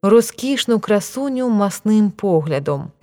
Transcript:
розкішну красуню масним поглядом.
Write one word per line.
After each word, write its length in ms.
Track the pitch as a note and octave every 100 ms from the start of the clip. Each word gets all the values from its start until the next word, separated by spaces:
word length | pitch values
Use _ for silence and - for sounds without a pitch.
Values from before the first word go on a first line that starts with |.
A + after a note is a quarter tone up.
розкішну 760 | G3 A3+ A3 - B3+ C4+ - A3+
красуню 680 | - G#3 G3+ - C#4 B3+ B3+
масним 600 | G#3+ G3+ - G#3+ G#3+ G#3
поглядом. 800 | - G3+ E3 D#3 C#3+ C#3 C#3 - _